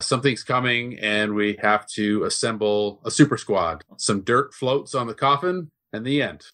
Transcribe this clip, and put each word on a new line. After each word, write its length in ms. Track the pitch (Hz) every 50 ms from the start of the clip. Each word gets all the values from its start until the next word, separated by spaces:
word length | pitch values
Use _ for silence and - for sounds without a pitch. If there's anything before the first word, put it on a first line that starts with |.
Something's 420 | - - 135 127 131 139 127 - -
coming, 560 | - 127 127 123 123 120 120 120 123 123 -
and 360 | 107 107 104 107 107 104 104
we 240 | 104 104 104 101 -
have 260 | - 104 104 104 - -
to 360 | - - 107 104 104 104 92
assemble 760 | 92 - - - 117 110 104 107 104 104 104 104 104 101 - -
a 60 | 113
super 260 | - - 151 147 -
squad. 480 | - - - 104 95 87 82 82 78 - _ - -
Some 240 | - - 104 98 92
dirt 320 | 110 120 127 139 - -
floats 400 | - 131 127 135 143 - - -
on 140 | 131 120 113
the 60 | 107
coffin, 560 | - 139 139 143 143 180 180 180 185 170 151 _ _ _ _ -
and 140 | 110 113
the 160 | 127 139 147 131
end. 240 | 98 - - - -